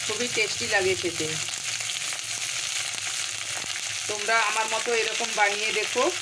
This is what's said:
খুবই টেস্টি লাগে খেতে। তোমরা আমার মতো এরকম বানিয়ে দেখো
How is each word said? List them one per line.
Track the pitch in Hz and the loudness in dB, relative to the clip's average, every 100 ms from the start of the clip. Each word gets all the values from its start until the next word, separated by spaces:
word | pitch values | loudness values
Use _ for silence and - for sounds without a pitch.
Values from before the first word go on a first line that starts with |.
খুবই | - 214 240 | -2 0 0
টেস্টি | - 208 - 185 | 2 2 0 2
লাগে | 202 185 185 | 4 6 4
খেতে। | 175 160 156 156 - - - - - - - - - - - - - - - - - - - - - - - - - - - | 0 0 -2 -2 -4 -4 -4 -4 -4 -4 -4 -4 -4 -4 -4 -4 -2 -2 -2 -4 -4 -4 -4 -4 -4 -6 -4 -4 -4 -4 -4
তোমরা | 208 208 226 208 | -2 2 4 4
আমার | 220 214 | 2 0
মতো | 220 220 | 0 0
এরকম | 233 220 220 233 220 | 2 2 0 -2 4
বানিয়ে | 208 202 214 | 4 4 0
দেখো | 196 202 247 285 - | 0 0 2 2 2